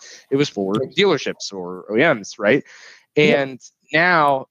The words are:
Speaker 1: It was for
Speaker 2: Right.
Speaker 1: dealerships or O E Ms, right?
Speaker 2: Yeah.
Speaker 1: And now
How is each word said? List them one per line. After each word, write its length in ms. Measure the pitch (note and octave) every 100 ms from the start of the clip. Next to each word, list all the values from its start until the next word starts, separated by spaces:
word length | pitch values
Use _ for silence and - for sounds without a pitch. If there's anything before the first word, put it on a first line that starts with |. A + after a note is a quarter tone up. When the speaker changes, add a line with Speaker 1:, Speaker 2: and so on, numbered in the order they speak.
| - - _
Speaker 1:
It 60 | C#3
was 140 | C#3+
for 240 | - F#2+
Speaker 2:
Right. 200 | G#2+ C3
Speaker 1:
dealerships 600 | C3 G3 D3 G#2 F2+ -
or 320 | G2 F2+ F#2 -
O 60 | A2
E 180 | E3
Ms, 240 | B2 F#2+ -
right? 260 | G#2 C3+ - - - - _ -
Speaker 2:
Yeah. 260 | D3+ D3
Speaker 1:
And 200 | C3+ B2+ - _ _
now 540 | D#3 F3 E3+ D3 C3+ B2+